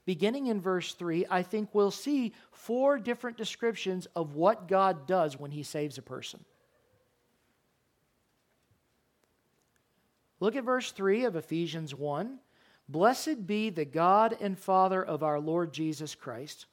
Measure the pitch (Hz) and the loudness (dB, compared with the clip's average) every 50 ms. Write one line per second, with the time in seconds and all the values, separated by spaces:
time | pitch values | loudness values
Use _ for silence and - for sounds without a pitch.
0 | _ - 185 147 180 208 233 285 277 247 226 202 170 190 185 180 170 - - - | _ -4 -2 2 2 0 0 0 -2 0 -2 0 0 0 0 0 -2 -4 -8 -6
1 | 180 175 160 170 190 - 185 180 180 180 - 214 214 202 - 208 202 202 190 - | -4 -2 0 0 0 2 0 0 0 0 -2 -4 -4 0 2 4 4 4 2 -2
2 | - 277 294 277 247 214 - - - _ _ - - - 226 247 262 277 285 277 | -4 0 0 0 0 -2 -4 -8 -20 _ _ -20 -6 -2 0 2 4 4 4 2
3 | 196 233 240 240 - 247 233 - 226 - - - - 233 220 - - 190 185 185 | 0 -4 -4 -4 -4 -10 -6 -6 -8 -8 -6 -2 -2 -2 -2 0 -4 -4 -4 -4
4 | 180 - _ 170 170 151 143 147 170 196 226 220 185 165 190 190 196 190 180 160 | -6 -8 _ -6 -4 -4 0 4 4 4 4 2 0 2 4 4 4 4 2 0
5 | 139 135 185 185 165 151 135 139 143 143 147 147 143 - - 156 147 151 139 131 | -2 0 2 2 2 2 0 -6 -10 -10 -8 -8 -10 -6 -4 -4 -4 -4 -6 -10
6 | 123 - 131 - - - - - - _ _ _ _ _ _ _ _ _ _ _ | -14 -12 -12 -10 -10 -12 -14 -16 -20 _ _ _ _ _ _ _ _ _ _ _
7 | _ _ _ _ _ _ _ _ _ _ _ _ _ _ _ _ _ _ _ _ | _ _ _ _ _ _ _ _ _ _ _ _ _ _ _ _ _ _ _ _
8 | _ _ _ _ _ _ _ _ _ _ _ _ _ _ _ _ _ _ _ _ | _ _ _ _ _ _ _ _ _ _ _ _ _ _ _ _ _ _ _ _
9 | _ _ _ _ _ _ _ _ _ _ _ _ _ _ _ _ _ _ _ _ | _ _ _ _ _ _ _ _ _ _ _ _ _ _ _ _ _ _ _ _
10 | _ _ _ _ _ _ _ _ 180 208 226 277 240 233 254 254 233 - - - | _ _ _ _ _ _ _ _ -2 0 0 0 -2 0 0 0 -2 -4 -8 -2
11 | 196 190 196 226 254 240 175 165 151 - 160 165 170 165 147 165 160 147 139 139 | 2 2 2 4 2 0 -2 -2 -6 -4 -2 -2 -2 -2 -4 -6 -8 -8 -8 -6
12 | 143 147 143 147 190 240 269 254 _ _ _ _ _ _ _ _ _ - 135 156 | -4 -4 -2 -4 -4 -6 -8 -14 _ _ _ _ _ _ _ _ _ -8 0 4
13 | 180 226 254 - - 311 311 247 196 165 208 214 214 220 180 160 151 139 127 160 | 4 4 4 4 -2 -4 -4 -4 -2 -2 -2 0 0 -2 -2 -2 -4 -2 0 2
14 | 165 180 190 208 220 226 226 - 214 202 190 185 - - 190 185 190 190 190 185 | 4 6 6 6 6 4 2 -2 -4 -4 -4 -4 -2 2 4 4 4 4 2 0
15 | 185 - 165 143 151 156 147 147 147 156 160 170 175 165 139 151 160 156 156 135 | 0 -2 -2 -2 0 0 0 0 0 0 0 0 0 -2 -4 -4 -4 -4 -4 -4
16 | 156 147 - - - 139 120 117 139 151 - - - _ | -8 -10 -10 -12 -12 -12 -10 -10 -12 -14 -14 -18 -18 _